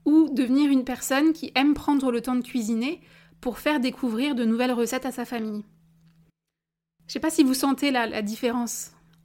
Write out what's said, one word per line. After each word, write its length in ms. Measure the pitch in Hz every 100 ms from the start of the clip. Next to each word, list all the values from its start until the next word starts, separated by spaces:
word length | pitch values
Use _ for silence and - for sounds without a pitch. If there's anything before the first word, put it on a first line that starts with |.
| -
Ou 220 | 311 302
devenir 400 | 269 247 269 294
une 140 | 269
personne 480 | 254 247 - 269 320
qui 200 | 311 -
aime 200 | 254 285
prendre 360 | 294 - 285 262
le 120 | 233
temps 120 | 247 247
de 60 |
cuisiner 600 | 240 247 214 226 254 359 - - _ _
pour 180 | 247 214
faire 220 | 294 302
découvrir 540 | 247 - 254 220 294
de 100 | 247
nouvelles 280 | 226 233 254
recettes 340 | 240 226 254 262
à 60 |
sa 140 | 247 240
famille. 380 | 240 220 208 - _ _ _ _ _ _ _ _ _ _ _ _ _ -
Je 60 |
sais 80 | 262
pas 100 | 311
si 120 | 320
vous 120 | 262
sentez 360 | 254 277 269 285
la, 160 | 254 226
la 160 | 220
différence 720 | 208 220 226 240 233 - - - _ _